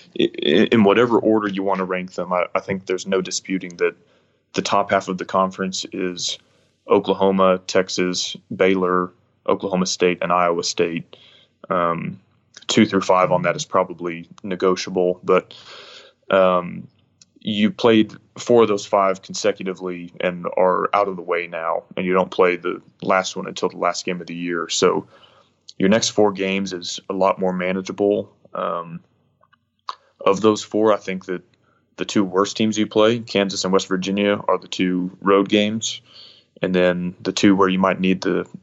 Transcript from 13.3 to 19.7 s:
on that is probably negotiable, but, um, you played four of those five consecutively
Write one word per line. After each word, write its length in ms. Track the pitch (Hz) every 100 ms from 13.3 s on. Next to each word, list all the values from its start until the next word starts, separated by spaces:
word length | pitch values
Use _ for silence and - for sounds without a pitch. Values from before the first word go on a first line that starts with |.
on 100 | 90
that 140 | 87 78
is 100 | -
probably 640 | 95 92 85 87 85 87 -
negotiable, 760 | 104 90 95 92 - 92 90 90
but, 300 | 92 90 - - - - - - - _ -
um, 580 | 95 92 90 87 87 - _ _ _ _ _
you 280 | - 104 104
played 400 | 95 120 110 104 - _ -
four 240 | - 120
of 60 | 110
those 180 | 101 -
five 360 | 104 95 95
consecutively 880 | - 92 104 98 95